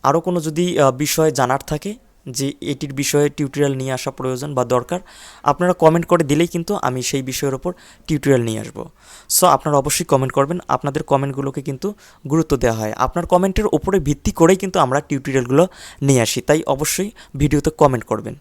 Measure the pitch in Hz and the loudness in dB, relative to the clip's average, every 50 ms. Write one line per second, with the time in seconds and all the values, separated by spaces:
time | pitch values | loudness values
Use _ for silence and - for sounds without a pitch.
0 | - 135 143 170 165 185 175 175 156 160 151 156 175 180 - - 147 135 127 127 | 2 2 2 2 0 0 -2 -2 -2 -4 -2 -2 -2 0 2 2 2 2 2 0
1 | 151 143 - - 160 156 143 127 131 123 131 139 - - 151 151 - 196 214 247 | -4 -2 0 2 2 2 2 2 0 0 0 -2 -4 -6 -8 -6 -6 -10 -12 -12
2 | _ _ _ _ _ 147 123 117 135 139 143 _ - 107 147 131 - 139 139 135 | _ _ _ _ _ -12 -8 -6 -6 -6 -6 _ -6 -8 -6 -6 -6 -10 -6 -6
3 | 143 - - 147 147 147 139 - 147 135 - 139 143 143 139 131 131 135 131 127 | -4 0 2 2 2 2 0 -2 -6 -6 -2 0 0 0 0 -4 -4 -6 -6 -4
4 | - 139 135 - 131 131 131 123 135 151 143 127 123 117 123 123 120 - 175 185 | -6 -8 -8 -6 -6 -6 -6 -6 -8 -6 -2 -2 0 2 0 0 0 -2 -6 -8
5 | - - - - - - - - _ 143 147 - 180 180 180 - 165 160 160 170 | -8 -10 -20 -20 -20 -20 -20 -4 _ -2 0 2 2 0 2 6 6 6 6 4
6 | 170 - 175 170 165 131 143 147 170 170 - 175 170 - 208 - - 127 127 127 | 2 2 2 2 4 2 2 2 2 0 0 -6 -4 -4 -4 -2 -2 -4 -4 -4
7 | 123 - - 139 127 127 131 - - 139 135 131 - 175 180 - - - - _ | -6 -4 -4 -4 -4 -4 -6 -4 -4 -4 -4 -4 -6 -8 -8 -8 -16 -20 -20 _
8 | _ - 160 143 - 139 135 127 117 117 110 110 110 - - - - - _ _ | _ -4 -4 -2 2 4 4 4 4 0 -4 -6 -8 -10 -12 -12 -14 -14 _ _
9 | _ - - - - _ - - - 180 147 139 - 156 147 143 131 151 - - | _ -20 -20 -20 -10 _ 0 4 4 6 4 4 2 2 2 2 2 0 -2 -4
10 | 170 - - 135 131 131 - - 139 143 175 180 - _ 135 131 - 143 139 151 | 0 0 2 0 0 0 0 0 0 0 -2 -6 -4 _ -4 -2 -2 -4 -4 -4
11 | 156 - 143 135 139 139 135 135 139 135 135 151 135 147 139 135 - 202 208 _ | -2 0 0 0 0 -2 -6 -6 -6 -6 -6 -8 -8 -8 -8 -6 -6 -8 -8 _
12 | - - - _ _ 139 143 165 160 - 143 123 113 120 113 110 110 107 107 - | -20 -20 -20 _ _ -2 -2 -2 0 0 0 0 2 0 0 0 -4 -6 -2 -2
13 | 123 131 - 175 175 - - 175 185 196 190 - 214 202 - 151 - - 190 196 | -2 -2 -2 -4 -2 2 2 2 2 2 0 0 0 0 0 0 0 0 0 0
14 | 156 139 147 - _ - 196 - 165 165 190 185 202 190 185 185 151 127 127 143 | 0 0 -2 -2 _ -6 2 4 6 6 6 4 2 -4 0 0 0 2 2 -2
15 | 147 _ 151 135 - - 131 135 123 120 131 143 175 190 - - - - - - | -2 _ -6 -6 -4 -2 -2 -2 0 2 4 2 2 2 0 -14 -20 -20 -10 -4
16 | 139 139 139 127 113 107 - 131 - - 147 160 - - 139 135 151 - - - | 2 2 4 4 4 2 -2 -6 0 2 2 2 2 -2 -4 -2 -2 -4 -4 -4
17 | 190 208 - - - - _ 139 143 143 139 147 - 160 - - 156 139 131 117 | -4 -6 -8 -14 -20 -16 _ -2 0 2 2 2 0 -2 2 4 4 4 4 0
18 | 107 - - 107 - - - 139 | -2 -4 -4 -4 -4 -8 -12 -14